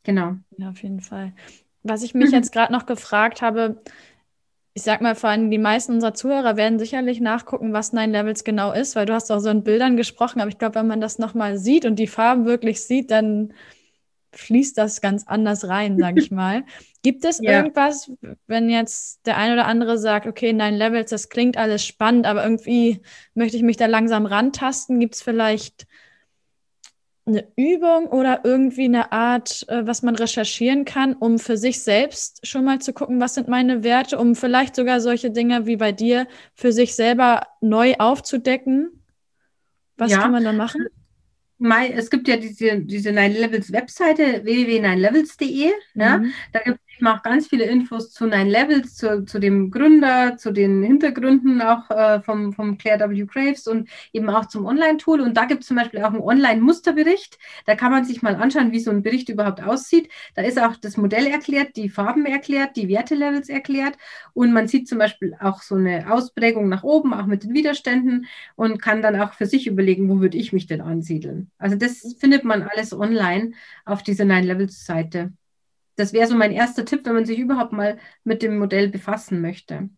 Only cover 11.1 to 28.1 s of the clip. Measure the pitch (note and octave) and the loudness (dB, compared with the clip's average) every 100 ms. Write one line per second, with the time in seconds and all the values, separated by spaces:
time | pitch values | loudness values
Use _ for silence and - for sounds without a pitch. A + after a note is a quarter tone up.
11.1 | - A3 A3+ G#3 G3+ G3+ D4+ A#3+ G#3 A3 | -6 -6 -4 -4 -2 2 2 2 0 -2
12.1 | - A3+ B3+ A#3 A#3+ A#3 A3+ - C4 C4+ | 2 2 2 2 0 -2 -4 -2 -2 2
13.1 | A3 A3 G#3 G#3+ - - _ _ _ _ | 0 2 -2 -4 -10 -20 _ _ _ _
14.1 | _ _ - - A#3 C#4 - G#3+ - G3 | _ _ -20 2 2 2 0 -2 -2 -4
15.1 | G3+ - G#3+ G#3+ G#3 F#3 F#3+ G#3 F#3+ F3 | -4 -2 -2 0 -2 -2 -2 0 0 2
16.1 | F3 - F#3+ F#3 A3 C4+ - - _ C4 | 2 0 -2 -2 -2 -6 -20 -20 _ -2
17.1 | C4+ E4 D#4+ D#4+ D4+ D4+ D4 C#4+ C#4+ - | 0 -2 0 2 4 2 2 0 0 -12
18.1 | B3+ - - - A3+ A#3 A#3 A3+ - - | -18 -18 -20 -4 0 2 0 -2 -8 -14
19.1 | - - - A3 A#3+ A#3+ A#3 A3+ A#3 G#3+ | -8 -4 0 2 2 2 2 0 0 0
20.1 | G#3 A3+ - A#3 A3 G#3 G#3 A3 A3+ A3 | 0 -2 -2 0 2 0 0 0 0 -2
21.1 | G#3+ - A#3+ B3 A#3 A3 G#3 - _ A3 | -8 -6 0 0 2 -2 -2 -4 _ 4
22.1 | A#3+ G#3+ G#3 G#3+ A3+ - A#3+ A#3 G3 - | 4 4 0 0 -2 0 2 2 0 -8
23.1 | - _ A3 A#3 A3+ A#3 G#3+ A3+ A3 A3+ | -20 _ -2 -2 2 0 2 2 2 2
24.1 | A3 G#3 G3+ B3+ C#4 C4 C4 - B3 A#3 | 0 0 0 0 -2 -6 -6 -2 0 0
25.1 | - - A3+ A3 G#3+ - _ - _ _ | -2 -4 0 0 -2 -6 _ -20 _ _
26.1 | _ _ _ _ _ _ _ - _ _ | _ _ _ _ _ _ _ -20 _ _
27.1 | _ - G#3+ G#3+ - C#4+ F4 E4+ E4 E4 | _ -2 -2 -2 -2 0 2 2 2 2